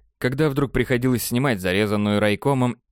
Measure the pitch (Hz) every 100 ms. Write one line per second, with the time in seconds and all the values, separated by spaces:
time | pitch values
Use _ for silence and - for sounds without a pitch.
0 | _ - 127 135 156 135 143 127 120 123
1 | 127 120 - 120 139 104 92 95 107 104
2 | 104 104 104 101 139 135 123 - _